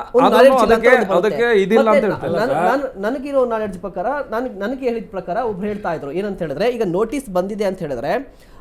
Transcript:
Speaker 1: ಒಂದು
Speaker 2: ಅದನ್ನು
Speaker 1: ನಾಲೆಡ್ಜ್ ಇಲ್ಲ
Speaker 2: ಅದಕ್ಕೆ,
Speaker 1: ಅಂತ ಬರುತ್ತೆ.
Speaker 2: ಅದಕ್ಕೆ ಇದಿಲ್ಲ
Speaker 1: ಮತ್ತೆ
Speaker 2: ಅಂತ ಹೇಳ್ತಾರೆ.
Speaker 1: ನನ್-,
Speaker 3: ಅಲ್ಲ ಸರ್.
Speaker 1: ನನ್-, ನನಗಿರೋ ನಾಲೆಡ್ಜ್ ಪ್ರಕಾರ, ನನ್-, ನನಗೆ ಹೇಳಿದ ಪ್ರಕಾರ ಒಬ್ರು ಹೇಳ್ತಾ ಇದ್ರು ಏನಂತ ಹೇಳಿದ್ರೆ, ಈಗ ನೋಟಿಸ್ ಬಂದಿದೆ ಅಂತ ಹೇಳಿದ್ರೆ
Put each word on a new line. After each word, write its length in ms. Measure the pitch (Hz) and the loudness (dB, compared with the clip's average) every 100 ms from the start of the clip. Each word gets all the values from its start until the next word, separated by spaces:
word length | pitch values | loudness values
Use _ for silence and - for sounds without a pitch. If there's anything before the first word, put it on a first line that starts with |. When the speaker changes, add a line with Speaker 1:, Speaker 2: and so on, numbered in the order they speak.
| - | 2
Speaker 1:
ಒಂದು 120 | 240 208 | 2 4
Speaker 2:
ಅದನ್ನು 100 | 226 | 8
Speaker 1:
ನಾಲೆಡ್ಜ್ 260 | 262 262 | 8 6
ಇಲ್ಲ 120 | 214 | 4
Speaker 2:
ಅದಕ್ಕೆ, 220 | 226 233 247 | 4 6 4
Speaker 1:
ಅಂತ 120 | 196 | 4
ಬರುತ್ತೆ. 200 | 180 208 | 2 2
Speaker 2:
ಅದಕ್ಕೆ 340 | 147 240 214 | 0 2 2
ಇದಿಲ್ಲ 280 | 190 220 220 | 4 4 4
Speaker 1:
ಮತ್ತೆ 160 | 208 214 | 4 2
Speaker 2:
ಅಂತ 160 | - | -2
ಹೇಳ್ತಾರೆ. 240 | 170 170 240 | -2 -2 0
Speaker 1:
ನನ್-, 60 | |
Speaker 3:
ಅಲ್ಲ 300 | 254 180 269 | 0 0 0
ಸರ್. 140 | 277 196 | -4 -6
Speaker 1:
ನನ್-, 60 | |
ನನಗಿರೋ 420 | 208 277 285 277 | -6 -6 -2 0
ನಾಲೆಡ್ಜ್ 340 | 240 220 214 180 | 0 -2 -6 -8
ಪ್ರಕಾರ, 280 | 196 180 202 | -10 -6 -4
ನನ್-, 520 | 285 269 220 254 196 | -4 -4 -6 -6 -6
ನನಗೆ 300 | 202 262 262 | -8 -4 -4
ಹೇಳಿದ 160 | 233 196 | -4 -6
ಪ್ರಕಾರ 260 | 190 180 202 | -10 -6 -4
ಒಬ್ರು 300 | 247 185 208 | -4 -4 -6
ಹೇಳ್ತಾ 280 | 202 202 | -6 -6
ಇದ್ರು 180 | 156 139 | -6 -6
ಏನಂತ 260 | 165 202 190 | -6 -6 -6
ಹೇಳಿದ್ರೆ, 300 | 165 135 226 | -6 -2 -2
ಈಗ 140 | 247 | -2
ನೋಟಿಸ್ 460 | 208 175 220 285 240 | -2 -2 -2 -4 -4
ಬಂದಿದೆ 340 | 180 190 208 | -4 -4 -4
ಅಂತ 140 | 202 190 | -4 -4
ಹೇಳಿದ್ರೆ 560 | 160 123 139 220 277 - - - | -6 -6 -4 -4 -6 -18 -20 -8